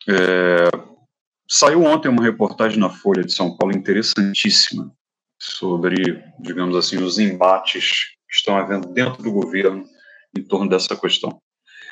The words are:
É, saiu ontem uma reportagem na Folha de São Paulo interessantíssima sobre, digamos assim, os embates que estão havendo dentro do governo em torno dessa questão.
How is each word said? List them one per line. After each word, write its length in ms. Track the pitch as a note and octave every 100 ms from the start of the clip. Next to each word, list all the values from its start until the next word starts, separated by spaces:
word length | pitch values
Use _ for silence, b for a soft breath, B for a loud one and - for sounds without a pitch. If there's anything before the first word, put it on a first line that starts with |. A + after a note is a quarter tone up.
| -
É, 840 | G2 F#2 F2+ F2+ F2 F2 - - - _ _ _ _ -
saiu 340 | - C#3+ D#3+
ontem 260 | D#3 D#3 D3
uma 140 | A#2+
reportagem 560 | A#2 G#2+ C#3+ - A2+ A2
na 100 | F#2
Folha 360 | - G2+ F#2
de 80 | F2
São 240 | - F2+ -
Paulo 180 | G2
interessantíssima 1200 | G2 F#2+ G2+ A2+ - G2 G2 G#2 F2+ - - - _ _ _ _ _
sobre, 840 | - - F#2 F2 F2+ F2+ F2+ D#2+ - -
digamos 380 | - E2+ F2+ F2
assim, 220 | E2 F#2
os 200 | F#2 A2
embates 960 | G#2 F2+ F2+ F#2+ - F2+ - - - _ _
que 80 | -
estão 200 | - G2
havendo 320 | F#2+ G2 F2
dentro 340 | B2 B2 B2+
do 100 | A2
governo 520 | G2+ E2+ F#2+ G2 F#2+ F#2+ b b b b F#2+
em 60 |
torno 280 | F#2+ G2 G2
dessa 260 | F#2 - G#2
questão. 400 | F#2 - - - _ _ B B B